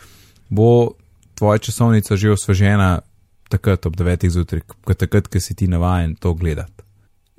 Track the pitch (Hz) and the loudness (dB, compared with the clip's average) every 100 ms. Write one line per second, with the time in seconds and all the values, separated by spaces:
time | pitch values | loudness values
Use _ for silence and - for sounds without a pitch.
0 | - - _ _ - 101 113 120 117 - | -20 -20 _ _ -6 2 4 4 2 -4
1 | _ _ _ - 104 107 - - 117 110 | _ _ _ -2 0 0 -2 -2 2 2
2 | - 98 107 101 - 95 101 104 95 87 | 0 0 0 0 0 2 2 4 2 0
3 | - _ _ _ - 101 - 92 87 85 | -4 _ _ _ -4 -2 0 -2 -2 -4
4 | 87 87 90 87 85 80 - - - 92 | -2 0 0 -2 -4 -6 -10 -10 -4 -2
5 | 92 104 - 95 - 95 92 87 87 90 | 0 0 0 -4 -4 -4 -2 0 0 0
6 | 82 76 87 82 87 71 - _ _ _ | -2 -4 -4 -2 -4 -4 -8 _ _ _
7 | _ _ _ | _ _ _